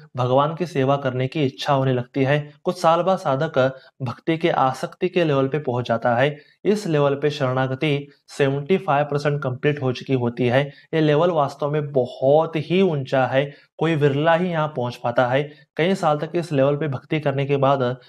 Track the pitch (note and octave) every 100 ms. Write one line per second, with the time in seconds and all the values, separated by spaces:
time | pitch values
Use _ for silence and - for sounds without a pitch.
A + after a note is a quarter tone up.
0 | - B2+ B2 C3 D3 D#3+ F3 C#3+ C3 C#3
1 | C#3 B2 C3 E3 C#3 - - C#3 C3+ B2
2 | B2 C#3 C3+ D3 D3 - F3 F3 E3 E3+
3 | F3 F#3 D3+ C3+ - - C3 C3+ - -
4 | B2 - - D#3+ E3 D3 C3+ B2+ E3 -
5 | F3+ F3+ D#3+ C#3 C3+ D3+ C#3+ A#2+ A#2+ A2+
6 | B2 A#2+ C#3 D3 - _ F3 G#3 F#3+ D3
7 | C#3+ C#3 D3 D3 B2+ B2+ C3 C3 D#3+ C#3+
8 | D3 _ _ - C#3 C#3 C#3+ F#3+ F#3+ C#3+
9 | D3 D3+ D3 D3 C3+ B2 D3 D3 C3 B2
10 | - C3 A#2+ A#2+ B2 B2 C#3+ - - D#3+
11 | D3+ D3 F3 D#3+ C#3 - D3 D3+ C#3+ C#3
12 | A#2+ - C3 D3+ D#3+ D#3+ C#3+ F3+ F#3+ D3
13 | B2+ C3+ B2 C3 C#3 - _ - D#3 D#3+
14 | C#3+ C3+ D#3+ E3 F3+ E3 D3+ C#3 A#2+ A#2+
15 | B2 A#2+ B2 C3+ D3 - _ - E3+ G3
16 | E3 D3+ D#3 F3 D#3+ C#3+ C3+ C#3+ D#3 B2+
17 | - D#3 C#3+ C3+ C#3 C#3 C3+ C#3 B2 B2+